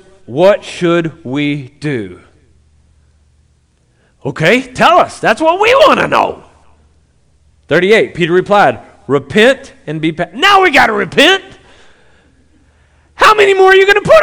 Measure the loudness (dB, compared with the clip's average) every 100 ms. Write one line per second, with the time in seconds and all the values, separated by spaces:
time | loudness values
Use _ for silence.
0 | -20 _ -12 0 2 2 -4 -6 -2 -2
1 | -4 -10 -10 -6 -4 -6 -10 _ -8 -8
2 | -10 -16 _ _ _ _ _ _ _ _
3 | _ _ _ _ _ _ _ _ _ _
4 | _ _ -12 -4 -2 -2 -4 -2 0 2
5 | 0 -4 -4 -2 -2 0 0 4 4 2
6 | 0 -2 -2 -6 -18 _ _ _ _ _
7 | _ _ _ _ _ _ -4 -2 2 2
8 | 0 -4 -2 -2 0 2 0 -2 -10 _
9 | -4 -4 -2 0 2 0 -6 -18 -12 -8
10 | -6 -6 -8 -4 0 2 2 2 0 -2
11 | -4 0 2 0 -4 -20 _ -20 -20 _
12 | _ _ _ _ _ _ _ _ _ _
13 | _ -2 0 2 2 2 4 4 4 0
14 | 2 4